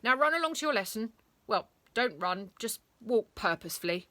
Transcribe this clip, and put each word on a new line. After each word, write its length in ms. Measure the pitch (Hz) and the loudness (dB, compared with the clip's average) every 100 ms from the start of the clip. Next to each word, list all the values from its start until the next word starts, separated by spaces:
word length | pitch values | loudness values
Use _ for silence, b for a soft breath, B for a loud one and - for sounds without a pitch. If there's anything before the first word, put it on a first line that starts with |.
Now 140 | 233 262 | 4 4
run 180 | 294 | 4
along 200 | 330 320 | 4 0
to 120 | 320 302 | -2 0
your 80 | |
lesson. 360 | 247 185 214 226 _ _ _ - | 0 -2 -6 -6 _ _ _ -2
Well, 220 | 196 - _ _ | -2 -2 _ _
don't 240 | - 247 147 | 0 0 0
run, 320 | 175 185 196 _ | -2 -2 -6 _
just 220 | 226 - _ _ | -8 -8 _ _
walk 340 | 220 240 202 | 0 0 0
purposefully. 760 | - 190 165 170 - 170 175 - | -2 0 0 -4 -6 -2 -4 -6